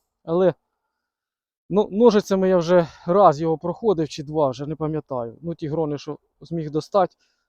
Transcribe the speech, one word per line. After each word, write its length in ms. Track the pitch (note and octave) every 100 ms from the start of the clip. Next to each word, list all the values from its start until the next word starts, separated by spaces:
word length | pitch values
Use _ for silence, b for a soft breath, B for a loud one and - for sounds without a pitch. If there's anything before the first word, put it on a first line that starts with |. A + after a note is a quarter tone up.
| _ _
але, 300 | - E3+ F#3 - _ _ _ _ _ _ _ _ _ _ -
ну, 200 | F3+ G#3
ножицями 580 | F#3+ A#3+ G#3 - F#3+ F#3
я 80 | F#3
вже 300 | E3 F3+ D#3+ B -
раз 340 | F#3 F#3 D3
його 160 | E3 D#3+
проходив 520 | F3 E3+ A#3 E3 D#3
чи 140 | -
два, 260 | C#3+ D#3 C#3
вже 160 | B2 C#3+
не 100 | D#3
пам'ятаю. 640 | D#3 D#3 - B2+ A#2 A2+
Ну, 140 | E3 E3
ті 120 | D#3
грони, 300 | D#3+ D3+ C#3+
що 220 | - C#3+ _ _ D3+
зміг 260 | E3 D3+
достати, 440 | D3+ - G3+ F3+ _ _ _